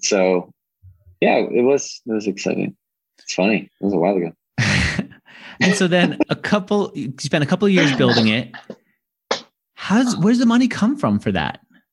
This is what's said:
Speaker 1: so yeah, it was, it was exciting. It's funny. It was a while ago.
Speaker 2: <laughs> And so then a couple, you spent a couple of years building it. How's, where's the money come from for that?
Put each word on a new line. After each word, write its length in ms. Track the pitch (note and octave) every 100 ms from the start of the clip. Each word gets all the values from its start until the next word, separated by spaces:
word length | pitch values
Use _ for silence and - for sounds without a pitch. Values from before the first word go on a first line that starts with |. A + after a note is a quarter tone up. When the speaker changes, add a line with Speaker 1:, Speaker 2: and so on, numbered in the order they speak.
Speaker 1:
so 500 | - G2+ F#2 F2+ - _ _ _ - _ _ _
yeah, 140 | G#3+ D#3+
it 240 | - G#2+
was, 400 | B2 C#3 - - A#2+
it 40 |
was 120 | A2 G#2
exciting. 500 | F#2+ - F#2+ G2 - _ _ _ _
It's 160 | - -
funny. 340 | F#2+ G2+ - _
It 40 |
was 100 | G2
a 40 | F#2
while 180 | F2+ G2
ago. 140 | E2+ - _ -
Speaker 2:
<laughs> 500 | G#2 G2+ - - - - _ - - -
And 120 | F#3 G3
so 120 | F#3
then 300 | F3+ F3 - -
a 60 | D3+
couple, 560 | - G#3 F#3+ G#3 F#3+ -
you 180 | C3+ -
spent 240 | C#3+ E3
a 40 | C#3+
couple 200 | F#3 G3+
of 40 |
years 240 | F#3 D3+ C3
building 340 | C3 A#2 A2
it. 220 | A2 C3+ - - - _ _ _ _ _ - - _ _ -
How's, 420 | - G#3 B3+ E3
where's 220 | F#3+ A#3+
the 80 | A#3+
money 200 | A#3+ B3+
come 300 | - G#3+ C#4+
from 220 | A#2+ G#2
for 120 | -
that? 280 | F#2 C#2+ - _ _ _